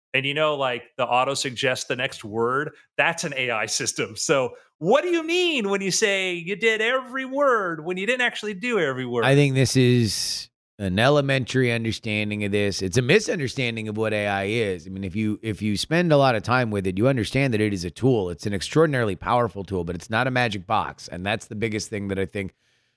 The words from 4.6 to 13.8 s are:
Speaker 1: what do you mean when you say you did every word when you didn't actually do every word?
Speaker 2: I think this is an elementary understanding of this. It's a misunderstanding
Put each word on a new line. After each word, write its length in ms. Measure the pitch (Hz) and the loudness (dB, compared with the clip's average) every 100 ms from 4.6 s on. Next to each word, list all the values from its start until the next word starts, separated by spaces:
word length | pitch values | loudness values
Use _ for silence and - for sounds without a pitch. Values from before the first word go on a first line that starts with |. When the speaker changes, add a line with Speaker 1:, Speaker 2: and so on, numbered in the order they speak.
| _ - | _ -6
Speaker 1:
what 240 | 160 277 | 2 2
do 60 | 349 | 2
you 140 | 339 | -2
mean 460 | 320 359 349 277 196 | 0 0 0 0 -2
when 120 | 196 | -2
you 100 | 196 | -2
say 420 | - 208 196 185 | 0 2 0 -2
you 220 | 175 170 196 | -4 -6 0
did 240 | 226 214 | 2 2
every 460 | 226 262 247 262 262 | 0 -2 -4 -8 -4
word 580 | 269 277 226 185 156 | 0 2 2 0 -6
when 140 | 160 185 | -6 -4
you 80 | 202 | -2
didn't 160 | 254 | 0
actually 320 | 240 - 214 | 0 -2 -8
do 260 | 190 247 214 | -6 -2 0
every 260 | 143 127 123 | 0 0 -2
word? 200 | 120 120 | 2 6
Speaker 2:
I 100 | 139 | 6
think 180 | 143 | 6
this 220 | 131 127 135 | 4 4 4
is 760 | 123 123 110 - - - - _ _ - | 6 6 2 0 -4 -6 -10 _ _ -6
an 220 | 95 95 | -2 2
elementary 720 | 131 147 139 135 113 131 123 | 4 4 2 0 0 0 2
understanding 720 | 117 113 - 113 104 104 104 | 0 -2 -4 -4 -2 -2 -2
of 80 | 101 | 0
this. 300 | 104 101 92 | 2 2 0
It's 160 | 95 127 | -2 0
a 40 | |
misunderstanding 840 | 123 175 - 190 127 - 120 113 | 2 2 2 -4 -4 -4 -4 -4